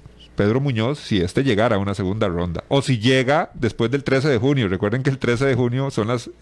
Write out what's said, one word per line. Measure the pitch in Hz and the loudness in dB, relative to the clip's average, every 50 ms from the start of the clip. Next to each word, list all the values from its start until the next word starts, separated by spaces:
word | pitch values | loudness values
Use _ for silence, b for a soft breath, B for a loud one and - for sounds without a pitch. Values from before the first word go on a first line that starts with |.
| - - - - - - - | -18 -20 -20 -20 -20 -12 -2
Pedro | - 101 104 113 131 | 0 2 2 2 2
Muñoz | 143 147 123 107 110 123 147 143 | 0 0 0 0 0 -2 -2 -4
si | - - 117 95 | -4 -2 0 0
este | 85 87 - - 143 | 0 0 0 0 2
llegara | 135 110 92 110 123 110 | 2 2 2 2 2 2
a | 98 | 0
una | 98 101 98 | 0 -2 -2
segunda | - 101 90 101 110 110 98 | -2 -2 -2 -2 0 -2 -2
ronda, | 85 87 87 87 82 82 - - | -2 -2 -4 -4 -6 -8 -6 -2
o | 135 139 127 | -2 0 0
si | - 131 110 | 0 -2 0
llega | 101 127 131 131 127 123 143 160 190 - - | 2 2 2 2 2 2 0 0 0 -4 -6
después | - 127 107 - - 117 113 | -4 -2 -2 0 0 -2 0
del | 123 143 131 | 0 -2 0
trece | 156 131 135 139 156 | 0 0 0 2 2
de | 135 107 | 0 2
junio. | 110 139 147 135 117 92 | 2 2 2 2 2 0
Recuerden | 95 87 104 104 107 131 131 | 0 0 0 -2 -2 0 0
que | 139 | -2
el | 135 127 | -2 -2
trece | - 120 120 110 139 | 0 0 0 2 2
de | 139 131 | 2 2
junio | 113 127 123 120 131 139 139 | 2 0 0 0 -2 -2 -2
son | - - 104 110 | -2 -2 -2 0
las | 123 120 - - - - | -2 -4 -4 -8 -14 -8